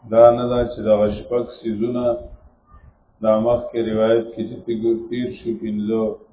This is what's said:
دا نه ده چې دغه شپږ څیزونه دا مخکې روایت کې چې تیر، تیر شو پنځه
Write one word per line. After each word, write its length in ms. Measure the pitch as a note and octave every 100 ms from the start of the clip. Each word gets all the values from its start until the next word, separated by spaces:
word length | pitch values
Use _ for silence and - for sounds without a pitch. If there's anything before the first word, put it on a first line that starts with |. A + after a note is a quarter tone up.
دا 200 | A2+ A2 A#2+ A#2+
نه 80 | A#2+
ده 100 | B2 A#2
چې 100 | - G#2+
دغه 180 | G#2 G#2+ G2+
شپږ 280 | - A#2+ A#2 -
څیزونه 460 | A#2 G#2 A#2+ B2 B2 A2 - - - _ _ - - _ _ _
دا 120 | A2 G#2+ A#2
مخکې 320 | A#2+ A#2 A#2 A2
روایت 360 | A2 A2 A#2 A2+
کې 100 | - -
چې 80 | B2+
تیر، 320 | - A2 A2+ A2+ -
تیر 200 | A#2+ B2 -
شو 120 | A#2 G#2
پنځه 420 | A2 G#2 G#2 A2+ G#2+ G#2+ -